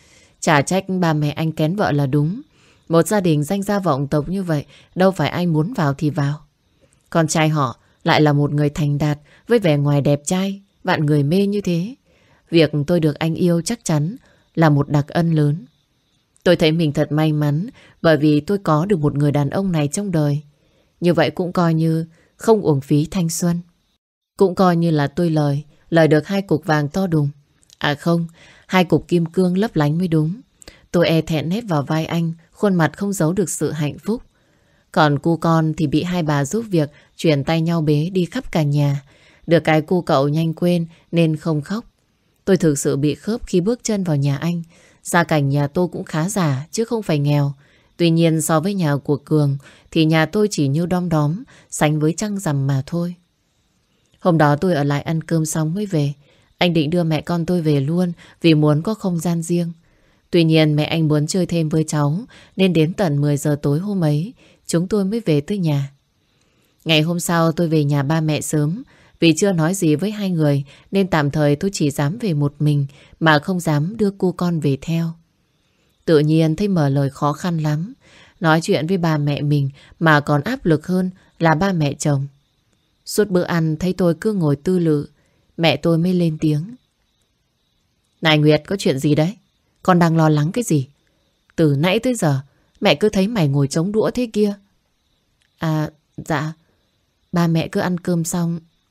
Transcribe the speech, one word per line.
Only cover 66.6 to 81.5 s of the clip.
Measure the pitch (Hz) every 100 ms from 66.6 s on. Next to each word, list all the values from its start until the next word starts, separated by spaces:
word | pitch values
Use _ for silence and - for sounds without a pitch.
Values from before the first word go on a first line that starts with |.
| _ _
Ngày | - 160
hôm | 156 175
sau | - 170 165
tôi | 156 170
về | 156
nhà | 143 143
ba | 135 160
mẹ | 156 147
sớm. | - 156 147 196 277 _ _ -
Vì | 165 156
chưa | 202
nói | 180 156
gì | 196 165
với | 147 190
hai | 208 196
người | 170 151 139 143 - -
nên | 190 190
tạm | 170 143
thời | 156 147 147
tôi | 196
chỉ | - 151
dám | - 143 220
về | 226
một | 147 143 -
mình | 151 147 139 - - -
mà | 160 151
không | 147 185
dám | 165 147 160 220
đưa | 202 196
cô | 185
con | 170 175 170
về | 147 135
theo. | - 165 165 165 _ _ _ _ _ _ _ _
Tự | - 156
nhiên | 151 160 160 156
thấy | 202
mở | 185 143
lời | 139 139
khó | 139 147
khăn | 147 185 170
lắm. | 151 151 185 269 _ - - -
Nói | 165 160
chuyện | 170 170 156
với | 190
ba | 165 156
mẹ | 143 143
mình | 147 147 139 - - -
mà | 165 147
còn | 143 147
áp | 143 269 190
lực | 151 -
hơn | 185 185 - _ -
là | 165